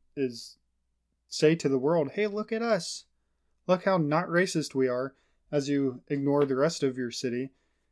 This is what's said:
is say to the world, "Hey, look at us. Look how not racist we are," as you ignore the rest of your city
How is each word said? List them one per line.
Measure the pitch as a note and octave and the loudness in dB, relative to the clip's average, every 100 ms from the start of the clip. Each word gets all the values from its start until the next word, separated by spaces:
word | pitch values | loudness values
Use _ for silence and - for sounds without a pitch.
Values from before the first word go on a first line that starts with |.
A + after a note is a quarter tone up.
| _ C#3+ | _ -4
is | B2+ A#2 - - _ _ _ _ _ _ _ | -4 -4 -16 -20 _ _ _ _ _ _ _
say | - D#3 E3 | 2 4 4
to | C#3+ | 2
the | C3+ | 2
world, | C#3 E3+ C#3 | 2 2 0
"Hey, | - G#3+ | -2 -2
look | G#3 G#3 | -4 -6
at | A3+ | -4
us. | A#3 G3 - - - _ _ _ _ _ - | 0 0 -2 -12 -16 _ _ _ _ _ -2
Look | F3+ | 0
how | G3 F#3 | 2 2
not | D3 D#3 F3+ | 2 0 2
racist | E3+ F#3 E3+ C#3 | 0 2 -2 -2
we | C3+ C3 | 0 0
are," | B2 C3+ - _ _ _ | 0 -4 -10 _ _ _
as | D3 C#3 | -2 0
you | C#3+ C3+ B2 - | 0 0 -4 -4
ignore | C#3+ C#3 C#3+ C#3 | -2 2 2 2
the | C3 | 2
rest | D#3 E3 | 0 0
of | C#3 B2 | -2 -2
your | A#2+ | -6
city | - B2+ A#2+ C3+ - _ _ _ | -4 -4 -4 -6 -12 _ _ _